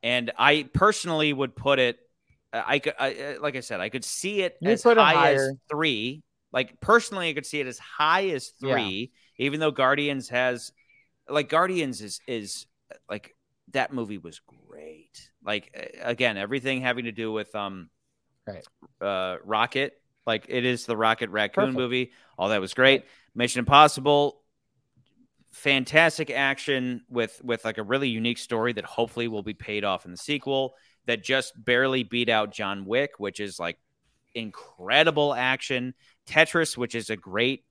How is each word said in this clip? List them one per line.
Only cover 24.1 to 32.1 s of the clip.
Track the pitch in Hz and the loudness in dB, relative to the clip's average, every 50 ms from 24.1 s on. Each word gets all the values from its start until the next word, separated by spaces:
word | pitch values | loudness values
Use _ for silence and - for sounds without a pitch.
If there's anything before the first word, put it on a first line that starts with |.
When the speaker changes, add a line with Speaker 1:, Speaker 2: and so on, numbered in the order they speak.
| 147 143 147 143 - _ _ _ _ _ _ _ _ _ _ _ _ _ _ _ _ _ _ _ _ _ _ _ | 4 4 4 2 -2 _ _ _ _ _ _ _ _ _ _ _ _ _ _ _ _ _ _ _ _ _ _ _
Speaker 1:
fantastic | - - - 143 139 135 131 - - 156 165 165 151 - 160 143 | -20 -6 0 2 2 2 0 2 4 4 4 4 2 0 -6 -6
action | 127 127 139 135 139 135 - - 139 131 127 127 123 120 _ _ | -4 -2 0 -2 -2 -2 -2 -2 -2 -2 -2 -4 -6 -8 _ _
with, | 127 120 113 107 - - - | -2 -2 -2 -2 -4 -12 -6
with, | 123 117 113 - | -4 -4 -4 -2
like, | 117 110 - | -6 -6 -6
a | 107 | -4
really | 98 120 135 139 131 | -2 -2 0 0 -2
unique | 117 110 113 120 120 - | -2 -2 -2 -2 -4 -4
story | - - 120 113 110 120 120 | -6 -4 -2 0 0 0 -2
that | 104 - | -4 -8
hopefully | - - - 120 113 - 120 117 117 | -8 -2 -2 -2 -2 -2 -6 -6 -4
will | 110 104 98 | -4 -6 -8
be | 107 107 | -8 -10
paid | _ - - 104 104 101 | _ -10 -6 -6 -4 -2
off | 101 95 92 - | -2 -2 -2 -4
in | 92 | -10
the | 87 87 | -16 -16
sequel | - - 147 143 - 139 139 135 135 127 - _ _ _ _ _ _ | -6 -6 -6 -6 -4 -2 -2 -2 -2 -4 -6 _ _ _ _ _ _
that | - 117 110 92 | -4 -4 -4 -2
just | - 135 135 127 - - - 110 | -2 -2 -2 -2 -4 -10 -10 -2
barely | - 123 120 131 135 131 131 120 | 0 2 4 4 2 0 -2 -4
beat | 95 | -2